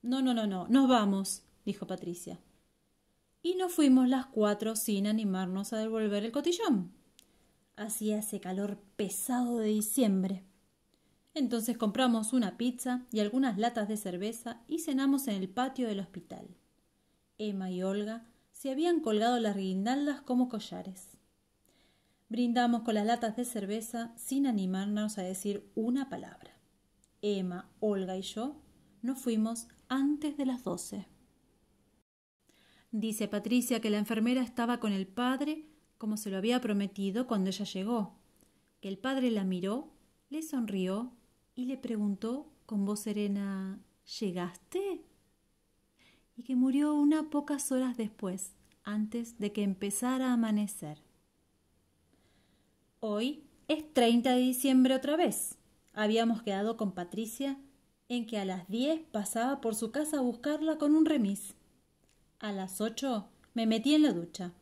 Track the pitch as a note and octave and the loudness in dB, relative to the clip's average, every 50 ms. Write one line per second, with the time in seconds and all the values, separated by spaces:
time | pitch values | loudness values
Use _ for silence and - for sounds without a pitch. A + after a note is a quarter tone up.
0 | - A#3+ B3+ C4+ C4 B3+ B3 A3+ A3 G#3 F#3+ F#3 F3 - A3+ C#4 C4+ B3+ C4 A#3 | -2 -2 0 2 2 2 2 2 2 0 0 -2 0 4 6 6 8 8 8 6
1 | G#3 G3+ G3 G3 G3 - - - _ _ _ _ _ G3+ G3 - F#3+ F3 F#3 - | 6 4 2 2 0 -2 -6 -8 _ _ _ _ _ -6 -6 -6 -6 -8 -8 -6
2 | - F3 F3 F3 - - F3 - _ _ _ _ _ _ _ _ _ _ _ _ | -6 -8 -8 -8 -10 -14 -14 -14 _ _ _ _ _ _ _ _ _ _ _ _
3 | _ _ _ _ _ _ _ _ _ E4 F#4 F#4 F#4 F4 F4 - D4+ C#4 B3+ C4 | _ _ _ _ _ _ _ _ _ -2 0 0 0 0 2 4 6 8 8 8
4 | B3+ B3 C4+ C4 B3+ - - A3 G#3+ G#3 G#3 G#3 A3 A3 A3 A3 - - G#3 G3 | 8 6 4 2 0 -2 0 2 2 2 2 0 -2 -4 -2 -2 0 0 0 2
5 | G3 G#3 G#3+ A3 A3 G3+ F#3 F#3 F#3 F3+ F#3 F#3+ G3+ - A#3 G#3+ A3 A3 A3 A3+ | 2 2 0 0 0 0 0 0 -2 -2 -4 -4 -4 -4 -4 -4 -2 -2 -2 0
6 | A3 G#3 G3+ G3+ G#3 A#3 A3+ C#4+ C#4+ E4+ F4 F4+ A4+ F#4+ C4 F#3+ F3 F3+ - - | 0 0 0 0 -2 -2 -4 0 0 0 0 0 2 2 2 2 2 -4 -10 -20
7 | _ _ _ - _ _ _ _ _ _ _ _ _ _ _ - G#3 A3 G#3+ - | _ _ _ -20 _ _ _ _ _ _ _ _ _ _ _ -12 -8 -6 -6 -4
8 | G#3+ G#3+ G#3+ G#3+ G#3+ - - G3 - F3+ F#3 F#3+ G3+ G3+ G#3 G3+ - - _ - | -2 -2 -2 -2 -4 -6 -8 -8 -6 -6 -4 -4 -4 -4 -6 -8 -12 -20 _ -6
9 | G#3+ F#3 - - - - B3 B3 B3 A#3+ A#3+ A#3 A3 G#3+ G#3+ G#3+ G#3+ - - - | -4 -4 -4 -6 -4 -2 0 0 0 0 0 0 2 2 2 2 0 0 2 4
10 | B3 G#3+ G3 F#3+ F#3 F#3+ G3 F#3 - - _ _ _ _ _ _ _ _ _ _ | 4 4 4 2 2 0 -2 -6 -8 -16 _ _ _ _ _ _ _ _ _ _
11 | _ _ _ _ _ _ _ D#4+ C4+ A3 A#3+ A#3 A3 B3 A#3 - A#3 G#3 G3 B3+ | _ _ _ _ _ _ _ -2 0 0 0 0 0 -2 -2 0 0 0 2 4
12 | C4 B3 A#3 A3+ G#3+ A3 - B3+ A3+ F#3 - - A3+ B3+ B3 B3 - B3+ B3 B3 | 4 4 4 4 2 2 2 2 2 0 -2 0 -2 -2 -2 -2 -4 -4 -4 -4
13 | B3 - - G#3+ G#3 G#3 A3 C4 C4+ B3+ G3+ F#3+ A3 A#3+ A#3 A#3 G#3 G3+ A3 G#3+ | -4 -4 0 0 0 2 2 2 2 2 2 2 0 0 0 -2 -2 -2 -4 -4
14 | - G3 F3+ F3 G3 G#3+ A3+ - - A#3+ A#3 - - - D4+ E4 D#4+ - C#4 C4 | -4 -6 -6 -4 -6 -6 -6 -8 -10 -12 -12 -12 -8 -6 -4 -4 -2 0 0 2
15 | C#4 C4+ C#4 C4+ C4+ - G3+ F#3+ G3 F#3 - B3 B3+ C4 C4 B3+ B3 A3+ G#3 G3 | 4 4 4 2 2 -2 -2 -2 -4 -4 -2 -2 -2 -2 -2 -4 -2 -2 -2 -4
16 | F#3+ - - F3 - _ - - - - F3+ _ _ _ _ _ _ _ _ _ | -6 -8 -10 -16 -14 _ -16 -16 -16 -20 -20 _ _ _ _ _ _ _ _ _
17 | _ _ _ _ _ _ _ _ G#3+ G#3 G3+ F#3+ F#3+ F#3 F#3 F3+ F#3 F#3+ G3 G#3 | _ _ _ _ _ _ _ _ -6 -4 -4 -4 -4 -4 -4 -2 -2 -2 -2 -2
18 | G#3 G#3+ A3 A#3 A#3 - _ _ _ _ _ - - C4+ C4 C#4 D#4+ F4 F4 D#4 | -4 -4 -8 -10 -12 -18 _ _ _ _ _ -8 -6 -4 -2 0 2 2 2 2
19 | D#4+ A3+ G#3+ G#3 G#3+ A#3 B3 A#3+ A3+ G#3+ G3 G3 F#3+ F#3+ F#3 F#3+ G3 A3+ C4 C#4+ | 2 2 2 4 4 4 4 2 2 0 0 0 -2 -2 0 0 0 0 0 0
20 | D4 D4 C#4 - - - B3+ B3 B3+ B3 A#3 G#3+ - - F3 F3+ F3+ F#3+ F#3 - | 0 0 -2 -4 -2 0 2 2 2 2 0 -8 -8 -8 -10 -10 -10 -10 -12 -14
21 | - - - _ _ _ _ _ _ _ _ _ _ _ _ _ _ _ _ _ | -18 -20 -20 _ _ _ _ _ _ _ _ _ _ _ _ _ _ _ _ _
22 | _ _ _ _ _ _ A3 A3+ B3 A#3+ A#3 B3 A#3+ A#3+ A#3 A#3 A3 - A3 G#3+ | _ _ _ _ _ _ -2 0 2 2 4 4 4 4 4 2 2 0 0 2
23 | G#3 A3 A#3+ A#3 A#3 A3 G#3+ - B3 B3 - A3 G3+ F#3+ G#3 A3+ A3 - - A#3 | 2 2 0 0 0 -4 -2 -4 -6 -4 -4 -6 -4 -4 -4 -6 -6 -6 -8 -8
24 | A#3 A#3 A#3 - - - C4 C#4 C#4 C4+ A#3 G3+ F#3+ F#3 F#3 F#3+ G3 G3+ G#3 G#3 | -8 -8 -10 -14 -8 -2 0 2 2 2 2 2 0 0 0 -2 -2 -2 -2 0
25 | G#3+ G#3+ G#3+ G#3 F#3 F#3 F#3+ F#3 - G#3 G3+ G3+ - - _ - A3 A#3+ B3 C#4 | -2 -2 -4 -4 -6 -6 -6 -4 -4 -4 -4 -4 -8 -8 _ -2 0 0 0 0
26 | C4+ - F3+ - - - - - - - - _ _ _ _ _ _ _ _ _ | -2 -4 -6 -10 -10 -12 -16 -20 -20 -20 -20 _ _ _ _ _ _ _ _ _
27 | _ _ _ _ - G#3 G3+ F#3+ F#3 F3+ F3 F3+ - - _ - - G#3+ G#3 G3 | _ _ _ _ -2 -2 0 0 -2 -4 -4 -8 -10 -14 _ -2 0 0 0 0
28 | F#3+ F3+ F#3 F#3+ F#3 - - G#3+ A#3 C#4 D4 - - - - _ _ _ _ _ | 0 -2 -4 -6 -6 -8 -6 -6 -6 -6 -6 -10 -18 -20 -20 _ _ _ _ _
29 | - A#3+ C4 B3+ - B3 A3+ G#3+ G#3+ A3+ A#3 A#3 - - - _ _ _ B3+ C4+ | -6 -4 -4 -2 -2 0 0 2 0 0 -2 -6 -10 -14 -20 _ _ _ 0 2
30 | C#4 C#4+ D4+ D4 D4+ D4+ C#4+ D4 C#4 C4 B3+ B3 - - F3 F3 - - G3+ G#3 | 2 2 2 0 -2 -4 -2 0 -2 -2 -2 -2 -4 -4 -4 -4 -6 -8 -8 -10
31 | F3+ - - _ _ _ _ _ _ _ _ _ _ _ _ _ _ _ _ _ | -10 -12 -18 _ _ _ _ _ _ _ _ _ _ _ _ _ _ _ _ _
32 | _ _ _ _ _ _ _ _ _ _ _ _ _ _ _ _ _ _ - G#3+ | _ _ _ _ _ _ _ _ _ _ _ _ _ _ _ _ _ _ -4 -2
33 | G#3 A3+ G#3+ G#3+ G#3+ G3+ - G#3 G3+ G#3+ A#3 B3 A#3+ - B3+ A3+ A3+ A3 G#3 G#3 | -2 -2 -2 -2 -4 -2 -2 -4 0 2 2 2 4 2 -2 0 2 0 0 0
34 | G#3 - A#3+ A3 A3 A#3+ B3+ C4 B3+ B3 - - A#3 A#3 B3 A#3+ A#3 G#3+ G3+ F#3+ | 0 0 0 0 2 2 2 2 0 -2 -2 -2 0 0 0 -2 0 -2 -2 -2
35 | F#3+ F#3+ - - B3 B3 C4 B3+ C#4+ C#4+ D#4 D#4 D#4 - - _ _ _ _ _ | -4 -4 -4 -2 0 0 0 0 -2 -4 -4 -6 -8 -18 -20 _ _ _ _ _
36 | - G#3+ G#3+ G#3+ - G3+ F#3+ F#3+ F#3 A3+ B3 B3 B3 A3+ G#3 G3+ G3+ F#3+ G3 - | -6 -4 -4 -4 -4 -4 -4 -2 0 0 0 0 0 0 0 0 -2 -2 -4 -4
37 | G3 G3 F#3 A#3 B3+ A#3+ A#3 G3+ F#3 F#3+ F#3 - G#3 - - F#3+ F#3+ G#3+ B3 A3+ | -4 -2 -2 -2 -2 0 0 0 0 0 -2 -4 -6 -6 -6 -6 -4 -2 -2 -2
38 | G#3 - - - _ _ _ _ _ _ _ _ _ _ _ _ - G3 G3 F#3+ | -2 -4 -8 -18 _ _ _ _ _ _ _ _ _ _ _ _ -10 -10 -10 -4
39 | - B3+ C4+ C4+ B3+ B3 A3+ G#3 F#3+ F#3 F#3 F3+ F3+ G3 G#3 C4+ D#4 - - _ | -4 -2 0 2 2 2 2 2 0 0 -2 -2 -2 -2 -2 -4 -6 -10 -16 _
40 | _ _ _ _ _ _ C#4 D#4 D#4+ D#4+ - C4 A#3 G#3 G3 G3+ F#3 F#3 F#3+ G#3 | _ _ _ _ _ _ -8 -8 -8 -4 -4 -4 -2 -2 -2 -2 0 0 -2 -4
41 | A#3+ B3+ - _ _ _ _ _ _ _ _ - B3+ B3+ C4+ C4 - - A#3 G#3 | -4 -6 -10 _ _ _ _ _ _ _ _ -6 -4 -4 -4 -6 -4 -4 -2 0
42 | G#3 G#3 G3 F#3+ - A3+ A#3+ C#4 D4+ - - _ _ - A3 G3+ G3 G3 G#3+ G#3+ | 0 0 0 -2 -2 -4 -4 -4 -8 -12 -20 _ _ -6 -2 -2 0 0 -2 -2
43 | - A3 G#3 G#3 G#3 G#3 G3+ G3+ G3+ G3 G3 F#3+ F#3+ F#3+ G3 G3+ - _ _ _ | -4 -4 -2 -2 0 0 0 -2 -2 -4 -4 -6 -6 -8 -10 -12 -14 _ _ _
44 | _ - - - A3+ G3 F3 F3+ F3 F3 - - _ _ - F4+ G4 G4 F4+ - | _ -14 -8 -4 -4 -2 -2 -2 -4 -6 -8 -12 _ _ -4 -4 -2 -2 -4 -6
45 | - _ _ _ _ _ _ _ _ _ _ _ _ _ _ _ _ _ _ _ | -8 _ _ _ _ _ _ _ _ _ _ _ _ _ _ _ _ _ _ _
46 | _ _ _ _ _ _ _ A#3 B3 - C4 B3 B3+ C4 B3+ C#4 D4 D4+ D4+ D4 | _ _ _ _ _ _ _ -16 -6 -2 2 2 4 4 4 4 4 4 4 4
47 | D4 D4 D4+ D#4 D4+ D#4 - D4 D4 - D4 C#4 - - C4 B3+ C4 B3+ A#3+ B3 | 6 6 6 4 2 0 -2 -4 -2 -2 -4 -4 -2 -2 0 0 0 0 -2 -2
48 | A3 G#3 G#3+ - - F#3 F3+ F#3+ - - - _ _ _ _ _ _ G3+ G#3 G#3+ | -4 -6 -4 -6 -6 -6 -4 -6 -8 -10 -14 _ _ _ _ _ _ -4 -2 -2
49 | G#3+ G#3+ - A#3+ A#3 A#3 - - G3+ G#3 G#3 G#3+ G#3 G3+ F#3+ - G#3 G3+ G3+ - | -2 -2 -2 -6 -6 -6 -8 -4 -4 -2 0 0 0 0 0 0 -2 -4 -2 0
50 | B3 B3 C4 B3+ C4 B3+ B3 A#3 A3+ A3 G#3+ G#3 G#3 G3+ - - - D3+ D3+ - | 0 0 0 2 2 2 4 2 4 2 2 2 0 0 -4 -8 -8 -10 -10 -12
51 | - _ _ _ _ _ _ _ _ _ _ _ _ _ _ _ _ _ _ _ | -16 _ _ _ _ _ _ _ _ _ _ _ _ _ _ _ _ _ _ _
52 | _ _ _ _ _ _ _ _ _ _ _ _ _ _ _ _ _ _ _ _ | _ _ _ _ _ _ _ _ _ _ _ _ _ _ _ _ _ _ _ _
53 | - A3 G#3 G#3 A#3 C4 D4+ - - - _ _ _ - D#4 D4+ D#4 - - C4+ | -4 -2 -2 0 -2 -2 -4 -6 -14 -20 _ _ _ -2 -2 -2 -2 0 4 6
54 | A#3+ A#3 A#3 A#3+ A#3 C4 B3 B3+ B3+ B3+ B3+ B3+ - C4+ C4 C4 B3+ B3+ C4 C4 | 6 6 6 6 4 4 4 4 4 2 2 2 2 6 6 8 8 6 4 2
55 | C4 C#4+ D4+ D#4+ F4+ A3 - - - - - _ _ _ _ _ _ _ _ G#3+ | 2 0 2 4 2 2 2 -2 -6 -8 -10 _ _ _ _ _ _ _ _ -2
56 | G#3+ G#3 A3 A3+ A#3 A3+ A#3 A3 - G#3 G3 F#3+ G3+ A3 A3+ A3+ A3 G3 F#3 - | 0 2 4 4 4 2 0 0 -2 -2 -2 0 0 -2 -2 -2 -2 -4 -2 -4
57 | F3 F3 - G#3+ A3+ A3+ - - C#4 C#4 C4+ C4+ - - _ _ _ _ _ _ | -8 -6 -6 -6 -6 -6 -6 -4 -4 -4 -4 -6 -10 -20 _ _ _ _ _ _
58 | _ _ B3 B3 A#3 A3+ A3+ G#3 G3 F#3+ F#3 F#3 F3 - F#3+ A#3 C4 D4 D#4+ D#4+ | _ _ -4 -4 -4 -4 -4 -4 -2 -2 -4 -6 -6 -6 -2 0 0 0 0 -2
59 | D#4+ - - G#3+ G3+ - - A3+ A#3 B3+ C#4 C4+ - A3+ A3 A3 A#3 G#3+ - C#4 | -4 -6 -4 -4 -4 -2 -2 -2 -2 -2 -2 -2 -2 -4 -2 -2 -4 -4 -2 -4
60 | D4+ D4+ D#4 C#4+ B3+ B3 A#3 - - D4 D4+ D4+ D#4 D#4+ D#4 D#4 D4+ D4 D4+ D#4+ | -4 -2 0 0 0 0 -2 -2 -4 -4 -2 0 0 0 0 2 4 4 6 6
61 | D#4 D#4 D#4 C#4 A3 G3 G3+ - - - - _ _ _ _ _ _ _ _ _ | 6 6 4 2 2 0 0 -4 -6 -14 -16 _ _ _ _ _ _ _ _ _
62 | _ _ _ _ _ _ _ _ - G#3+ G3+ F#3+ F#3 F#3 F#3+ - G#3 A3+ A3 - | _ _ _ _ _ _ _ _ -8 -6 -6 -6 -6 -6 -4 -4 -4 -4 -2 -2
63 | C#4 C4+ B3 G#3 F#3+ - _ _ - _ _ A#3 A3+ A3 A3 A3+ A3+ C4+ D4+ D#4 | -2 -2 -2 -2 -4 -8 _ _ -20 _ _ 0 2 2 2 4 4 4 6 6
64 | D4+ C#4 G3 E3+ E3+ F3 - - F#3 F3 - - | 6 6 4 0 -4 -6 -10 -10 -10 -10 -10 -14